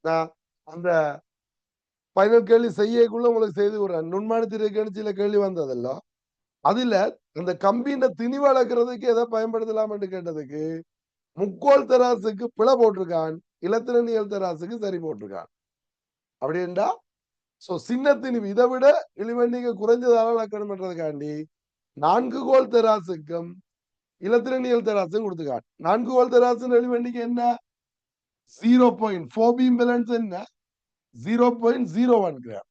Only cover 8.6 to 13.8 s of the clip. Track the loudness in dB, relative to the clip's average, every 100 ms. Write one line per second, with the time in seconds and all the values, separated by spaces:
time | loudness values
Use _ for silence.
8.6 | 2 0 0 -2 0 0 0 -2 -2 -4
9.6 | -4 -4 -4 -6 -8 -8 -8 -10 -10 -8
10.6 | -8 -8 -14 _ _ _ _ -8 -8 -2
11.6 | 4 4 4 2 2 0 -4 -6 -10 0
12.6 | 2 6 4 2 -4 -4 -4 -8 _ _
13.6 | -4 -4